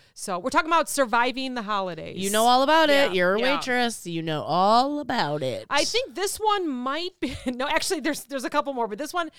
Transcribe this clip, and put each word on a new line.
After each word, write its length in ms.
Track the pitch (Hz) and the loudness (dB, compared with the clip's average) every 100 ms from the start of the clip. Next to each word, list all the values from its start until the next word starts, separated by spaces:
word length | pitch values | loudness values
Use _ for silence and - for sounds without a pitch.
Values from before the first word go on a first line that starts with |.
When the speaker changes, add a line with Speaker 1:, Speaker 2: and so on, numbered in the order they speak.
| _ | _
Speaker 1:
So 240 | - - 175 | -12 -8 -6
we're 100 | 247 | 0
talking 220 | 302 320 | 0 2
about 180 | 330 294 | 2 2
surviving 640 | - 247 233 254 254 262 | 0 2 2 0 -2 -6
the 80 | 247 | -6
holidays. 540 | 208 208 185 160 165 180 | -4 -4 -4 -6 -10 -6
Speaker 2:
You 140 | 196 | 0
know 160 | 214 240 | 4 6
all 160 | 254 | 6
about 260 | 269 320 311 | 6 6 6
it. 200 | 277 277 | 4 4
Speaker 1:
Yeah, 20 | |
Speaker 2:
You're 220 | 185 180 | 4 2
a 40 | 202 | 2
Speaker 1:
yeah. 160 | 254 285 | 2 0
Speaker 2:
waitress. 500 | 262 247 240 220 180 | -2 0 -2 -4 -8
You 160 | 165 | -6
know 200 | 165 151 | -4 -4
all 540 | 110 165 196 226 269 294 | 0 2 6 4 4 -2
about 420 | - 240 156 147 | -4 -2 0 -2
it. 240 | 127 107 113 | -2 -4 -2
Speaker 1:
I 160 | 285 | 0
think 300 | 320 453 494 | 0 -2 -4
this 240 | 240 381 - | -4 -6 -2
one 280 | 427 403 339 | 0 0 -2
might 500 | 247 254 294 359 - | -4 -4 -4 -6 -6
be, 160 | 254 269 | -8 -6
<laughs> 60 | 262 | -6
no, 220 | 247 285 | -4 -2
actually, 320 | 320 - 339 | -2 -2 -2
there's, 240 | 277 277 | -2 -4
there's 200 | - 269 | -6 -6
a 60 | 285 | -4
couple 220 | 294 285 | -2 -2
more, 160 | 254 226 | -2 -4
but 80 | 208 | -4
this 160 | 294 | -6
one, 180 | 349 320 | -6 -6